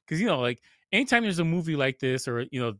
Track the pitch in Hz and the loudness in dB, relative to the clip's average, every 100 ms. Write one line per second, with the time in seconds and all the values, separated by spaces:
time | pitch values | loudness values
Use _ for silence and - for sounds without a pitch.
0 | - 160 226 143 123 123 _ _ _ 196 | -6 0 2 2 0 -4 _ _ _ 0
1 | 269 240 220 175 165 175 165 147 131 135 | 2 2 2 0 0 0 0 0 0 0
2 | 131 131 - 120 123 131 120 104 | -2 -2 -2 -4 -4 -4 -4 -6